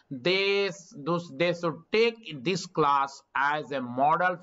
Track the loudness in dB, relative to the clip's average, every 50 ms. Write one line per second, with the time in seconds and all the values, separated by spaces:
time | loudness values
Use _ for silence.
0 | _ -14 -10 -4 0 0 2 2 2 2 2 2 0 0 -4 -8 -14 -20 -18 -8
1 | -4 -2 -2 -2 -4 -6 -4 0 0 0 0 0 -2 -4 -4 -6 -6 _ 2 2
2 | 2 2 0 -4 -10 -14 -12 -6 -2 -2 -2 -2 -4 -4 0 2 2 4 4 2
3 | 2 -2 -6 -12 -14 _ -4 -2 0 0 0 -2 -4 -4 -6 -6 -6 -4 -2 2
4 | 2 4 4 4 2 0 -2 -4